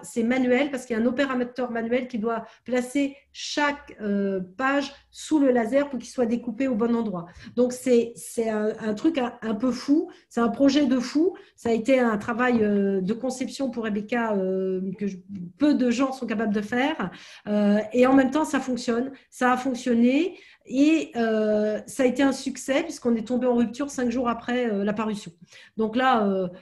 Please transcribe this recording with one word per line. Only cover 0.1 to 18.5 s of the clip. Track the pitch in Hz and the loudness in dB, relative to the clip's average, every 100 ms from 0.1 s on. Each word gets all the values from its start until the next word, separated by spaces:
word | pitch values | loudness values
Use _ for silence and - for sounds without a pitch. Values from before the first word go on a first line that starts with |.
| 240 | -2
manuel, | 226 262 247 247 294 | 0 2 2 2 0
parce | 262 - | -4 -4
qu'il | 220 | 0
y | |
a | |
un | 240 | 0
opérateur | 240 277 247 247 - 240 | 0 0 -2 -4 -4 -6
manuel | 233 226 247 247 | -4 -2 -2 -2
qui | 233 | -4
doit | 226 226 220 - | -4 -4 -8 -16
placer | - 247 247 285 277 - _ | -4 -2 0 -2 -2 -4 _
chaque, | - - 302 294 285 - - | -14 -8 -2 -2 -2 -12 -8
euh, | 208 202 196 190 185 - | -2 0 0 -2 -6 -4
page | 269 285 277 - _ | 0 0 -2 -10 _
sous | - - 302 | -18 0 4
le | 277 | 4
laser | 240 220 277 285 | 4 2 0 0
pour | 247 | -4
qu'il | - | -8
soit | - 226 | -2 0
découpé | 240 240 208 269 | -2 -4 -2 -2
au | 220 | 0
bon | 233 | 0
endroit. | 233 214 180 170 - - - | 0 -2 -6 -10 -16 -6 0
Donc, | 247 | 0
c'est, | 247 262 240 226 | 0 4 4 4
c'est | - - - 220 | -6 -8 -4 -2
un, | 214 214 214 | 0 -2 -2
un | 220 | -4
truc | 208 320 277 | 0 0 0
un, | 240 - | -2 -4
un | 220 214 | -6 -2
peu | 254 | -2
fou, | 240 - 302 370 - _ | -2 0 0 0 -10 _
c'est | 240 | -2
un | 233 | 0
projet | 202 277 277 269 | 4 4 4 4
de | 254 | 2
fou. | 240 294 370 - - _ | 0 2 0 -2 -12 _
Ça | 233 | -2
a | |
été | 233 226 262 | 0 2 2
un | 240 208 | 2 0
travail, | 240 233 254 240 | -2 0 2 2
euh, | 208 202 196 196 | 2 2 2 0
de | 185 | -2
conception | 233 254 247 262 - 269 | -2 -4 -6 -8 -4 -4
pour | 240 | -4
Rebecca, | 220 208 208 240 226 202 | -4 -4 -2 -2 0 0
euh, | 185 190 190 185 190 185 | 0 -2 -2 -2 -4 -4
que | 202 | -6
je, | 185 - 196 175 - | -6 -12 -14 -14 0
peu | 294 | 2
de | 233 247 | 4 2
gens | 233 269 | 2 -2
sont | - 220 | -2 -6
capables | 220 220 | -2 0
de | 208 | -2
faire. | 208 247 285 311 180 - - - - | -2 0 0 -2 -6 -8 -18 -14 -2
Euh, | 208 208 208 - | 2 4 2 2
et | 247 254 | 4 6
en | |
même | 269 254 | 6 4
temps, | 302 | 2
ça | 311 | 0